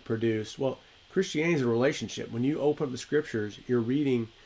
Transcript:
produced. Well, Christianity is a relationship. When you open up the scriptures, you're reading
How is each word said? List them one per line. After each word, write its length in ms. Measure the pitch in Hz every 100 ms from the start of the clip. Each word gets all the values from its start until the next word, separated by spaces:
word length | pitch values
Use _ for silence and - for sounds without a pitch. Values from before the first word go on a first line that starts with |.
produced. 540 | - 113 113 110 107 -
Well, 200 | 131 127 - - -
Christianity 440 | 190 190 151 170 156
is 40 |
a 60 | 120
relationship. 640 | 117 135 151 110 117 117
When 140 | 113
you 140 | 131 156
open 260 | 143 143 143
up 60 |
the 40 | 131
scriptures, 600 | - 147 147 113 104 - -
you're 140 | 123
reading 480 | 113 143 139 123 110 -